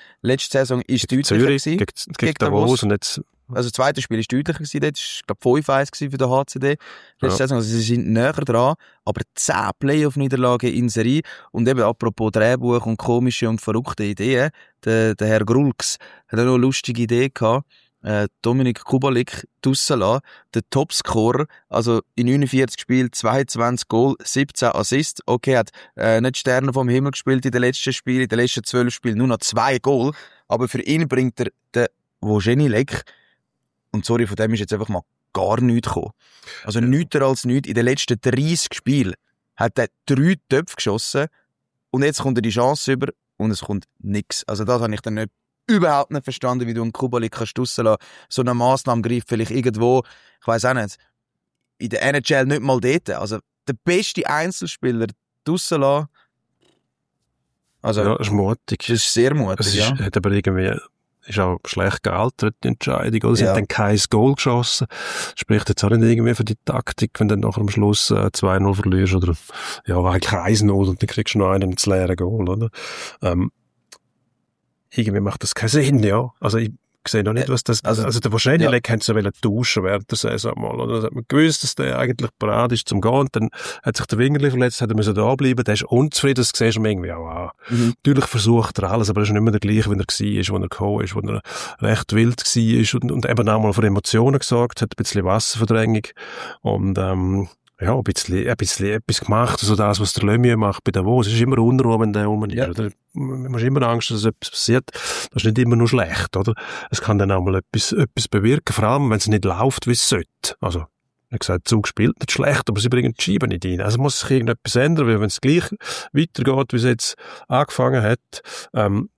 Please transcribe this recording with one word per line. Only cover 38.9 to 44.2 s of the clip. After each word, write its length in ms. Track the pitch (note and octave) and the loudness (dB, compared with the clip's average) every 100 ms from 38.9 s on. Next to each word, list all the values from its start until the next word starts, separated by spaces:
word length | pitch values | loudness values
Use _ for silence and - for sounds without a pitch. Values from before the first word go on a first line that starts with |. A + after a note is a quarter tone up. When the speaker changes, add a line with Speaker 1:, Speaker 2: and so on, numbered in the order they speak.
| C#3 F#2+ F2+ _ _ _ | 0 0 -6 _ _ _
Speaker 1:
hat 220 | - A2+ - | -4 -2 0
er 80 | A#2 _ | -4 _
drei 300 | - C3+ D#3+ - _ | 0 2 4 0 _
Töpfe 260 | C3+ F3 | -2 -2
geschossen 520 | - A2 A2 - C#3 D#3 - _ _ _ _ _ | -6 -4 -2 -2 -4 -4 -8 _ _ _ _ _
und 120 | C3 | 0
jetzt 180 | C#3+ - | 0 0
kommt 160 | C3+ A#2+ | -2 0
er 40 | |
die 80 | A2+ | 0
Chance 440 | G#2+ B2+ D3 - | 0 0 0 -2
über 140 | C3 - - _ - | -4 -4 -8 _ -4
und 140 | A2 | -4
es 100 | G2+ | -4
kommt 240 | - G2+ - _ | -6 -8 -8 _
nix. 440 | G2 G2+ | -6 -4